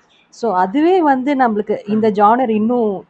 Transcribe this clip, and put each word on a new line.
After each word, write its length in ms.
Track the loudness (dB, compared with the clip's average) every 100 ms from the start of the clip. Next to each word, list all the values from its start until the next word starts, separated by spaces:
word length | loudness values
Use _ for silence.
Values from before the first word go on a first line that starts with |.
| _ _ _
So, 240 | -6 -4
அதுவே 480 | -2 0 0 2 2
வந்து 340 | 2 0 -2
நம்மளுக்கு 540 | 0 0 0 -4 -6 -4
இந்த 220 | 0 0
ஜானர் 380 | 2 2 2 0
இன்னும் 560 | 0 0 0 -2 -4